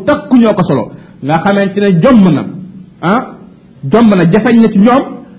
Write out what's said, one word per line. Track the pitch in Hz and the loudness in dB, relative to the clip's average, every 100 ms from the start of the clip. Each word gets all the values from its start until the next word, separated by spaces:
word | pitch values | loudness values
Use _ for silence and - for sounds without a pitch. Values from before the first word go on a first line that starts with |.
takku | - 294 - 254 | -2 -4 0 2
ñoo | 226 | 2
ko | - | 0
solo, | 185 135 104 - - - | -2 -2 -6 -14 -20 -14
nga | 131 160 | -4 -2
xamante | 196 202 196 196 | -2 -2 -2 -2
ne | 202 175 | 0 2
jomb | 202 247 185 | 4 4 4
na, | 139 101 - - - - - | 0 -4 -12 -18 -20 -20 -10
ah, | 156 226 - - - - _ - | -4 -4 -4 -16 -20 -20 _ -14
jomb | 139 208 233 | -2 2 2
na, | 196 165 | 2 2
jafeñ | 208 233 233 | 0 2 2
na | 226 | 2
ci | 196 | 2
ñoom | 220 254 - - - | 2 2 -2 -12 -20